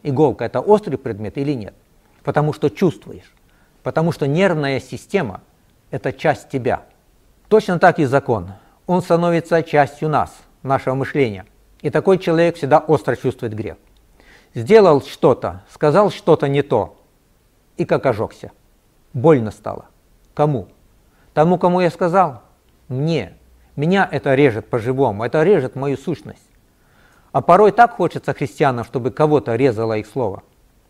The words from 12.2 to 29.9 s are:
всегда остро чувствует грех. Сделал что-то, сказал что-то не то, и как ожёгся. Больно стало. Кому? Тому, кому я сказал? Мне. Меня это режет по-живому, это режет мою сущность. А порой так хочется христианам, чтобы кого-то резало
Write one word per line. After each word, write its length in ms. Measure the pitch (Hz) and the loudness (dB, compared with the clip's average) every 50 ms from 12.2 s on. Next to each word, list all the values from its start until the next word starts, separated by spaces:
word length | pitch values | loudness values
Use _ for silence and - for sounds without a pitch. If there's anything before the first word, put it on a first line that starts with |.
| - 175 165 165 170 170 165 - | 2 0 0 2 2 2 0 -2
всегда 200 | - 131 139 156 | -2 2 2 2
остро 380 | - - 156 135 - - 123 | 2 2 0 0 0 -2 -4
чувствует 400 | - - 135 120 - - 117 107 | -2 -2 -4 -6 -4 -6 -8 -8
грех. 220 | 107 104 95 - - _ _ _ _ _ _ _ _ _ _ - _ _ _ - | -8 -10 -10 -12 -16 _ _ _ _ _ _ _ _ _ _ -20 _ _ _ -10
Сделал 480 | - 113 123 208 226 202 180 151 135 | -6 2 6 6 8 8 8 6 4
что-то, 640 | - - - - - 156 120 - - 101 87 92 - _ | 2 -4 -4 0 2 2 2 2 -2 -8 -8 -10 -16 _
сказал 400 | - - - 151 143 185 208 190 | -8 -2 0 2 4 4 2 2
что-то 360 | - - - - 165 147 - 139 | 0 -2 0 2 2 2 2 0
не 140 | 139 143 | -2 -2
то, 360 | 139 - 143 113 95 82 - _ _ _ _ _ _ _ _ _ _ _ _ _ _ _ _ - | -2 0 0 -2 -2 -4 -8 _ _ _ _ _ _ _ _ _ _ _ _ _ _ _ _ -8
и 80 | 175 | -4
как 200 | - 170 143 - | -2 -2 -2 0
ожёгся. 460 | 139 113 98 110 - - - - - - _ _ _ _ _ _ _ _ _ _ _ - | -2 -2 -2 -4 -8 -8 -12 -20 -20 -20 _ _ _ _ _ _ _ _ _ _ _ -6
Больно 380 | 135 117 165 160 131 110 107 | 0 2 4 4 4 2 -2
стало. 340 | - - - 104 98 - - _ _ _ _ _ _ _ _ _ - | -8 -10 -10 -12 -12 -12 -14 _ _ _ _ _ _ _ _ _ -4
Кому? 320 | - 147 151 147 117 92 - _ _ _ _ _ _ _ _ _ _ _ _ - | -2 -2 0 -2 -4 -6 -10 _ _ _ _ _ _ _ _ _ _ _ _ 0
Тому, 240 | 147 151 175 180 175 | 0 2 2 2 2
кому 240 | 185 180 180 180 | 2 0 2 2
я 80 | 185 165 | 0 -2
сказал? 540 | - - 190 175 165 196 180 156 127 110 - _ _ _ _ _ _ _ _ - | -2 -2 -2 0 2 2 2 0 -2 -10 -20 _ _ _ _ _ _ _ _ -10
Мне. 440 | 127 131 143 160 170 139 101 90 - _ _ _ _ _ _ _ _ | -8 -4 -4 -2 -2 -4 -4 -8 -12 _ _ _ _ _ _ _ _
Меня 320 | - 143 160 190 196 185 - | -4 -2 0 2 2 0 0
это 240 | - 139 - 147 135 | -2 -4 -2 0 2
режет 320 | 131 147 135 107 110 101 - | 4 4 4 2 0 -6 -6
по-живому, 560 | - 123 104 123 131 131 139 120 101 101 120 | -6 -4 -2 -2 -2 0 0 0 -2 -2 -6
это 180 | 120 - 156 160 | -4 -2 0 2
режет 320 | 180 208 170 127 127 - | 2 2 2 0 -2 -6
мою 220 | 131 135 143 135 - | -6 -6 -6 -6 -6
сущность. 480 | - - 156 - - - - _ _ _ _ _ _ _ _ _ _ _ _ _ _ _ _ _ _ _ | -6 -8 -8 -8 -10 -16 -20 _ _ _ _ _ _ _ _ _ _ _ _ _ _ _ _ _ _ _
А 100 | - 135 | -4 -2
порой 300 | 123 - 170 190 220 208 | 2 4 6 6 6 6
так 220 | - - 240 240 - | 6 4 4 2 2
хочется 400 | - 180 160 - - - - 135 | 0 -4 -4 -4 -6 -6 -6 -6
христианам, 500 | - 147 127 - - 156 139 123 120 110 | -4 -6 -6 -2 0 0 0 0 -2 -6
чтобы 260 | - - 135 117 127 | -8 -6 -6 -6 -4
кого-то 440 | - - 151 156 151 139 - 127 120 | -2 0 0 2 2 2 0 0 -2
резало 420 | 117 135 139 110 104 113 113 | 0 0 0 0 0 -2 -4